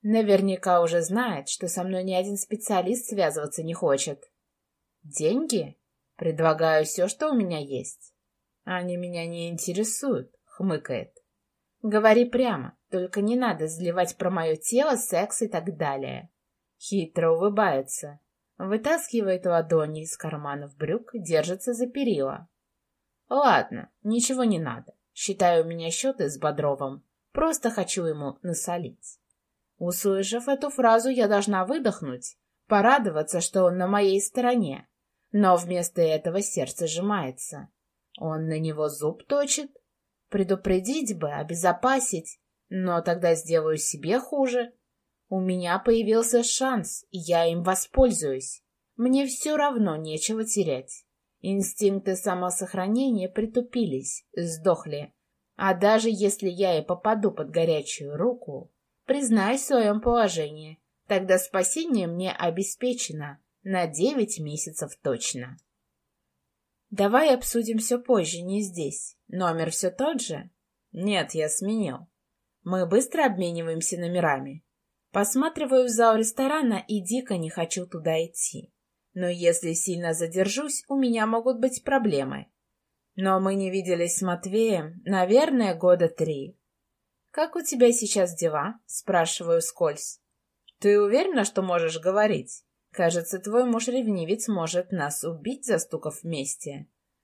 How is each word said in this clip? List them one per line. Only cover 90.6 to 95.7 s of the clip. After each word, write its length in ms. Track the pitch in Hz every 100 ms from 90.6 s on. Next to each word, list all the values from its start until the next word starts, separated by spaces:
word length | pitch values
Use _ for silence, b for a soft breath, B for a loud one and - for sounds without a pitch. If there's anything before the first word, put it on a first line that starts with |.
| _ _
«Ты 200 | 202 208
уверена, 440 | 202 254 392 269
что 180 | 196 196
можешь 360 | 185 175 165 160
говорить? 640 | 175 202 214 165 - - _ _ _
Кажется, 480 | - 170 170 165 190
твой 260 | 208 233
муж-ревнивец 840 | 247 233 247 254 220 190 165 226 -
может 440 | 190 160 175 180
нас 320 | 180 143 -
убить, 400 | 165 165 214 262
застукав 580 | 247